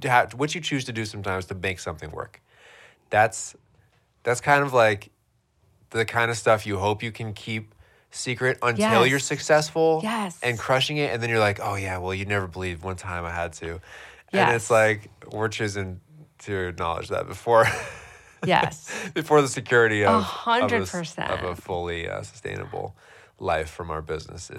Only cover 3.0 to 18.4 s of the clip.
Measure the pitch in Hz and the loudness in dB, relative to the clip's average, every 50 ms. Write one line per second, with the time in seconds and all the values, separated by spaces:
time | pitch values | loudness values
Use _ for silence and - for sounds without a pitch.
3 | _ - - 104 110 113 - - - - - - _ _ _ _ _ _ _ _ | _ 0 4 6 6 4 4 -4 -12 -14 -16 -20 _ _ _ _ _ _ _ _
4 | _ _ _ _ - 117 120 - - 147 143 143 143 139 127 123 113 107 104 101 | _ _ _ _ -2 -2 -2 0 4 4 4 4 4 4 6 6 6 6 6 2
5 | - - _ _ _ _ _ _ _ _ _ _ _ _ _ _ _ _ - 113 | -4 -14 _ _ _ _ _ _ _ _ _ _ _ _ _ _ _ _ -4 -4
6 | 113 - - 120 117 117 117 110 - 123 110 104 104 107 98 92 98 104 107 107 | -2 0 0 0 2 0 0 0 4 4 4 4 2 -2 -4 0 0 0 0 0
7 | 120 113 107 - 117 110 101 - - 117 110 110 107 - _ _ _ _ _ _ | -4 -8 -8 -8 -8 -10 -10 -10 -8 -6 -6 -6 -6 -10 _ _ _ _ _ _
8 | _ _ - - - 127 120 113 127 127 - - - 120 117 104 104 - 113 113 | _ _ -12 -8 -6 -6 -4 0 0 0 0 2 0 0 2 2 2 4 4 6
9 | 120 131 135 139 131 - 151 143 - - 156 151 151 156 - 165 160 160 160 160 | 6 4 4 2 0 -2 -4 -2 2 4 4 4 4 2 2 4 4 4 4 2
10 | 185 214 233 220 202 180 165 - - 123 120 110 - - 131 131 131 143 151 151 | 0 -2 -4 -4 -4 -6 -6 -4 -4 -2 -2 -2 0 2 2 2 2 0 0 0
11 | 147 - - 113 117 117 117 110 107 104 101 - 98 104 101 98 98 95 92 90 | 0 0 -2 -2 -2 0 2 4 4 4 2 0 -2 -4 -4 -4 -4 -4 -6 -4
12 | 90 95 95 95 98 101 104 101 92 87 80 92 92 92 87 80 90 95 92 90 | -4 -4 -4 -4 -2 -2 -2 -2 -2 -4 -6 -6 -6 -6 -6 -6 -8 -8 -8 -8
13 | - 95 87 87 85 85 85 87 85 85 82 - 85 82 82 85 - - - - | -8 -8 -8 -6 -6 -6 -4 -4 -4 -4 -6 -8 -10 -10 -10 -10 -12 -16 -20 -20
14 | - - - - - _ - 196 185 - 120 113 - - 120 110 110 107 107 101 | -20 -20 -20 -20 -10 _ 2 4 4 4 4 2 2 4 6 6 6 6 2 0
15 | 101 - - - - - - 107 110 110 104 - 110 104 98 104 95 92 90 90 | -4 -16 -20 -20 -16 -10 -6 -4 -4 -2 -2 -2 -4 -4 -4 -4 -6 -8 -8 -12
16 | _ _ - - - _ _ _ - 104 101 95 92 90 85 87 87 82 85 87 | _ _ -20 -20 -20 _ _ _ -8 -6 -4 -4 -4 -4 -4 -4 -4 -4 -4 -4
17 | 87 92 98 90 85 85 - - - 117 117 113 113 107 - - - - - - | -6 -6 -4 -6 -6 -6 -10 -6 0 4 6 6 6 6 2 -4 -8 -10 -14 -16
18 | - - - - - - - - | -18 -20 -20 -20 -20 -20 -12 -4